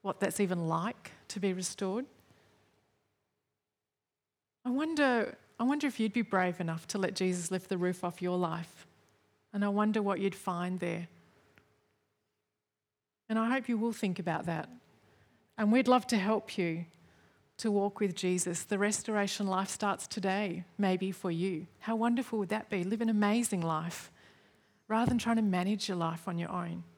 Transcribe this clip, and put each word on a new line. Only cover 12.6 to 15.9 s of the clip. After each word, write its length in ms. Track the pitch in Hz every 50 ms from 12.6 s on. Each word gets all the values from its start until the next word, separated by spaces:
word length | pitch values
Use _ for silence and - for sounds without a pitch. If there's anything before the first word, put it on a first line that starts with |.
| _ _ _ _ _ _ _ _ _ _ _ _ _ _
And 100 | 220 220
I 120 | 226 233
hope 180 | 254 269 240 -
you 100 | 240 214
will 140 | 220 233
think 260 | 220 - - 190 180 -
about 280 | 160 175 160 156 -
that. 220 | 175 165 160 - - - - _ _ _ _ _ _ _ _ - _ _ _ _ _ _
And 140 | - 220 208
we'd 180 | 220 254 247
love 180 | 233